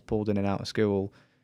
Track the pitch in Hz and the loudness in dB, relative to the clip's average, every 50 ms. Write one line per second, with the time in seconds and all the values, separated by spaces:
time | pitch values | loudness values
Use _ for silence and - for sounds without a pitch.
0 | - - 117 107 107 107 101 101 98 98 98 95 92 - - 113 110 104 98 98 | -4 -2 -2 0 0 2 0 2 2 0 0 -2 -4 -4 -2 0 2 2 2 0
1 | 98 101 - - - _ _ _ | -2 -4 -8 -14 -20 _ _ _